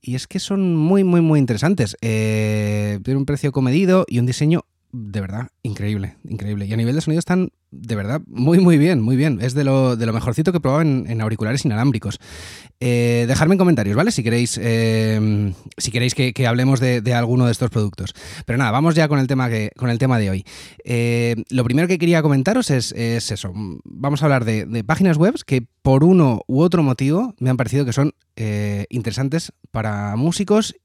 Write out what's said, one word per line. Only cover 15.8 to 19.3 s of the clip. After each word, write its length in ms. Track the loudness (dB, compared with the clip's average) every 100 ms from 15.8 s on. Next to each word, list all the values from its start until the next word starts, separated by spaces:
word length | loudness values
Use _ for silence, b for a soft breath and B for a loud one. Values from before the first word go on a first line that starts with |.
| -6
queréis 240 | -2 -2 0
que, 180 | -2
que 140 | 0 0
hablemos 320 | 2 2 2
de, 220 | 2 0
de 120 | 0
alguno 320 | 0 2 2 2
de 60 |
estos 180 | 2 -2
productos. 460 | 0 -2 -4 -10 -10 B B -4
Pero 100 | -2
nada, 140 | 0
vamos 240 | 2 2 2
ya 120 | 2
con 120 | 2
el 80 |
tema 200 | 0